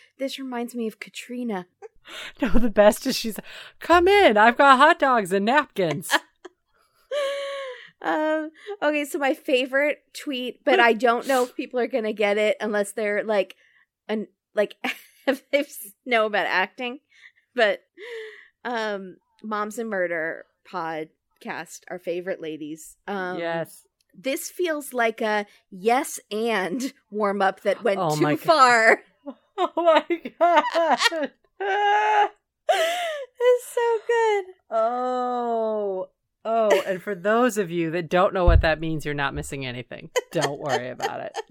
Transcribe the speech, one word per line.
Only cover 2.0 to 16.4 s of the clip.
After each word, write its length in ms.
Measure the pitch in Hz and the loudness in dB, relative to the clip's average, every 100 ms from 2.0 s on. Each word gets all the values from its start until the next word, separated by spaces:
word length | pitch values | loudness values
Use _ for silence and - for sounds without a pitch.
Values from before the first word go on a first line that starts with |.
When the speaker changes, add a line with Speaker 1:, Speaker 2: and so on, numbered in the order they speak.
| - - - - | -20 -18 -16 -6
Speaker 2:
No, 80 | 254 | 4
the 200 | 233 233 | 6 6
best 380 | 202 208 233 269 | 6 6 4 0
is 80 | - | -4
she's, 240 | 226 - - - - - | -4 -10 -14 -18 -20 -8
"Come 280 | - 349 349 | 2 4 6
in, 300 | 403 349 208 | 6 6 6
I've 200 | 220 240 | 6 6
got 200 | 277 254 | 6 8
hot 220 | 302 339 | 6 6
dogs 320 | 269 247 185 | 4 2 2
and 120 | 196 202 | 0 2
napkins." 680 | 285 277 - 170 143 - | 2 2 0 -2 -2 -2
Speaker 1:
<laughs> 60 | 285 - _ - _ _ _ _ _ - 571 554 554 554 554 539 494 - _ | -4 -4 _ -20 _ _ _ _ _ -8 -4 -4 -4 -8 -10 -12 -14 -20 _
Um, 500 | - 320 311 311 311 - - 403 | -4 -2 0 -2 -4 -12 -14 -4
okay, 200 | 294 302 285 | -2 -2 -4
so 120 | 330 | -2
my 160 | 277 | -2
favorite 640 | 349 - 254 262 269 294 - _ | -2 0 0 0 0 0 -4 _
tweet, 500 | - - 254 247 - | -14 -10 -8 -8 -6
but 160 | - - | 2 4
I 140 | 240 | 4
don't 340 | 220 233 240 - | 4 2 2 0
know 160 | 262 | 0
if 120 | 247 - | 0 -4
people 240 | 247 254 | -8 -4
are 80 | 233 | -4
gonna 260 | 240 214 | -2 -4
get 240 | 208 202 208 | -2 0 2
it 180 | 214 - | 0 0
unless 300 | 214 208 202 | -2 -2 -4
they're, 320 | - 208 208 | -4 -2 -2
like, 320 | 208 208 190 - _ _ _ _ - | 0 -2 -2 -8 _ _ _ _ -8
an, 200 | 220 196 _ _ | -6 -8 _ _
like, 220 | 208 202 - 247 - | -4 -4 -4 -10 -10
<laughs> 260 | - _ - | -14 _ -4
if 220 | 254 _ | -4 _
they 100 | 285 | -4
s-, 260 | 285 - 202 - 254 | -4 -10 -20 -16 -2
know 200 | 233 214 | 0 0
about 180 | 208 | -2